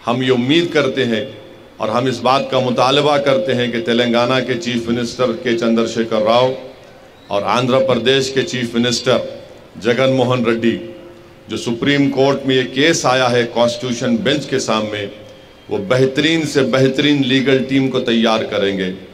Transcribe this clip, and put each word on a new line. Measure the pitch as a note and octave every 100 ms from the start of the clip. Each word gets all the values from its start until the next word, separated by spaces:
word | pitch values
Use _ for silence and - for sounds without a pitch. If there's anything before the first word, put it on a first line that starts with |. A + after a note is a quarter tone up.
| -
हम | B2+
ये | C3
उम्मीद | B2+ B2 D#3+ E3+
करते | D3+ C#3 C3+
हैं | A#2+ A2+ G#2 - - - - -
और | G#2+
हम | A#2 B2+
इस | A#2+
बात | A2+ C3+ C3+
का | C3
मुतालबा | C3 B2 B2+ C#3+ C#3+ D3
करते | C#3+ C3 A2
हैं | A#2+ B2
कि | A#2
तेलंगाना | A#2 A#2+ A#2+ A#2 A#2+ C3
के | B2 B2
चीफ | A#2 A#2+ A2+
मिनिस्टर | A#2 A#2 - B2 A2+
के | B2+ A2+
चंद्रशेखर | A#2 A2+ A2+ A#2 A2 A2
राव | G#2 A#2+ B2+ C3 - - - - - - -
और | G2+
आंध्र | G2 A2+ B2+ C3
प्रदेश | C3 A#2+ A2+ C3+ C3+
के | C3+
चीफ | A#2+ B2+ A#2 A#2
मिनिस्टर | A#2+ A#2 - A2+ - - - - - -
जगन | G2 A#2+ C3+
मोहन | C3 B2 B2+ A2+
रेड्डी, | A2+ A#2 G2 - - - - - - -
जो | G#2
सुप्रीम | - A#2 C3+ C#3+ C#3
कोर्ट | C3 C3+ C#3 C3+
में | C3
ये |
केस | B2 C3 D3+ D#3+ C#3
आया | B2+ B2+
है | B2
कॉन्स्टिट्यूशन | A#2 A2+ A#2+ - B2+ A#2 B2+ A#2
बेंच | G2+ D#3 -
के | C3
सामने, | - A2 G#2+ G#2 G2+ - - - - - -
वो | G2+
बेहतरीन | F#2+ B2+ C3 C3 D3+ E3 D3+
से | D3
बेहतरीन | B2+ B2+ C3+ - C#3+ D3
लीगल | B2 C3 B2 C3
टीम | A#2 C3+ C3
को | B2
तैयार | A#2 A#2 A2+ A2
करेंगे | G2+ G#2 G2 F#2+ F#2 F#2 -